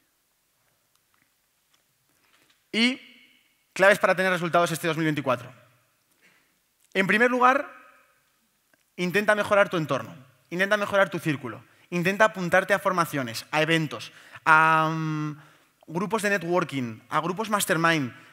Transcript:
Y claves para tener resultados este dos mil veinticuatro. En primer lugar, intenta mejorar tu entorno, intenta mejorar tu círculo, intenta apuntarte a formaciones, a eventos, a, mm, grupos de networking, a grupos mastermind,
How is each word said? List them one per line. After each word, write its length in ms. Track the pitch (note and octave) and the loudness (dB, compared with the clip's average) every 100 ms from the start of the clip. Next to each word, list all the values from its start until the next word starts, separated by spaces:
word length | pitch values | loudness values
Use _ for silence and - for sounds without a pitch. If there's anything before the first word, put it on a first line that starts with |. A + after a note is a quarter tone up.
| _ _ _ _ _ _ _ _ _ _ _ _ _ _ _ _ _ _ _ _ _ _ _ _ _ _ _ | _ _ _ _ _ _ _ _ _ _ _ _ _ _ _ _ _ _ _ _ _ _ _ _ _ _ _
Y 280 | G#3 A#3+ - - - _ _ _ _ _ | 0 0 0 -10 -20 _ _ _ _ _
claves 260 | - G3 G#3 | 2 4 4
para 160 | G3+ | 2
tener 160 | F3+ F#3 | 0 0
resultados 380 | F3 E3+ F3 E3+ | -2 0 2 0
este 160 | D#3+ E3+ | -2 -4
dos 100 | D#3 | -2
mil 80 | |
veinticuatro. 460 | D#3+ D3 C3 B2 - - _ _ _ _ _ _ _ _ _ _ _ _ _ | -2 -2 -2 -4 -6 -20 _ _ _ _ _ _ _ _ _ _ _ _ _
En 140 | F#3+ F#3+ | -2 0
primer 240 | G#3+ A#3+ | 2 2
lugar, 400 | B3 B3+ C4+ - - - _ _ _ _ _ _ _ _ _ _ - | 4 2 2 -2 -14 -20 _ _ _ _ _ _ _ _ _ _ -6
intenta 380 | F3+ F#3+ G#3+ | -2 0 0
mejorar 360 | G#3 G3+ G3+ G3+ | 0 2 2 2
tu 80 | F3 | 0
entorno, 360 | D3 C3 A2 - - _ _ | -2 -4 -6 -16 -20 _ _
intenta 260 | E3+ G3 G#3 | -4 0 0
mejorar 320 | G3+ G3 F#3+ | 0 2 2
tu 100 | E3+ | 0
círculo, 460 | D#3+ C#3 B2 G#2 - _ _ | -4 -4 -8 -12 -18 _ _
intenta 380 | F3 E3+ G3+ A3 | -2 -2 2 0
apuntarte 480 | F#3+ E3+ F#3 F#3 | 0 0 0 2
a 40 | G3 | 0
formaciones, 680 | F#3+ F3+ D#3+ D3 A#2+ A2 - | 0 0 -2 -2 -6 -8 -4
a 120 | D#3 | -2
eventos, 500 | D#3 E3 D3+ A2+ - - - - | 2 0 0 -8 -14 -20 -20 -4
a, 460 | D#3+ D#3 D#3+ D#3+ D#3 | 4 6 6 4 2
mm, 480 | D#3+ D#3 D#3 D3+ D3 - _ _ _ - | -2 -4 -4 -6 -10 -20 _ _ _ -10
grupos 340 | E3 G3 A3 | -8 -4 -2
de 80 | G3+ | -2
networking, 720 | G3 E3 F3 E3 C#3 A#2+ A2 - | -2 0 -2 -2 -4 -6 -10 -6
a 120 | D#3 | -4
grupos 280 | E3 F#3 G#3+ | -4 -6 -4
mastermind, 640 | G#3 F#3+ E3 E3 D#3+ B2 - - | -4 -2 0 2 0 -2 -10 -20